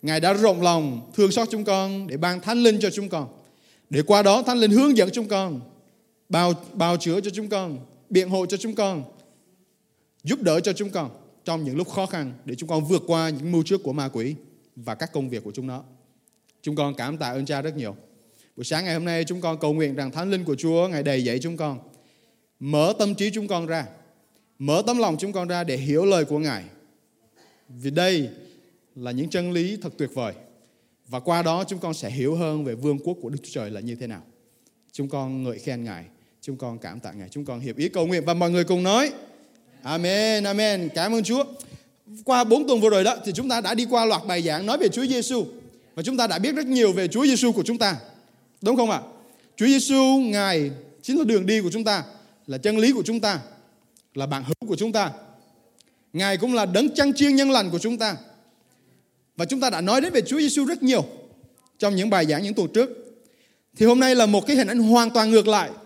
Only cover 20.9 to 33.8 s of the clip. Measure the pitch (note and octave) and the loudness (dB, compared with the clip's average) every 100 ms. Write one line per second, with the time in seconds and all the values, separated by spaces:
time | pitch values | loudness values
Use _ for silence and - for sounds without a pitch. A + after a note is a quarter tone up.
20.9 | D#3+ C#3+ C3 B2 B2 D#3+ E3 D#3 B2+ - | -2 -2 0 0 -2 -6 -6 -6 -6 -14
21.9 | - _ _ _ _ _ _ C3+ D3+ E3 | -20 _ _ _ _ _ _ -2 2 2
22.9 | G#3+ G3+ G3+ G3+ G#3 G3+ F3+ E3 E3 B2 | 2 -2 0 -4 -4 -4 -4 -2 -6 -6
23.9 | - _ _ _ _ _ _ C3+ D#3+ G#3 | -14 _ _ _ _ _ _ 0 0 2
24.9 | A#3+ G#3+ D#3 F#3+ F#3+ F3 F3 E3+ E3 C#3 | 0 0 0 -4 -6 -4 -4 -4 -4 0
25.9 | D3 G3 F#3 D3 D3 D#3 A2 F2+ - _ | 2 4 4 2 -2 -2 -6 -10 -20 _
26.9 | _ _ _ _ _ _ _ _ B2 C3+ | _ _ _ _ _ _ _ _ -10 -4
27.9 | D3 F#3 F3+ B2 - - _ _ _ _ | 0 2 0 -2 -8 -20 _ _ _ _
28.9 | - B2 B2 D3 F3+ F3 F3 F3+ G#3 F#3 | -14 -8 -6 -4 -4 -2 -2 -2 -4 -12
29.9 | - C#3+ C3+ A2+ F#2 - _ _ _ _ | -6 -6 -4 -8 -8 -20 _ _ _ _
30.9 | _ _ B2+ B2+ E3+ E3+ E3+ F#3+ F#3 F3 | _ _ -8 -2 0 0 -2 -4 -8 -8
31.9 | D#3 G#2 C3 C3 E3 E3 D3+ C#3 A2+ C#3+ | -8 -8 -2 -2 0 -2 -4 -6 -4 -2
32.9 | C#3 E3 F3 A#2 C#3 - C#3 G#2 G#2 | -2 -4 -8 -8 -12 -10 -10 -8 -10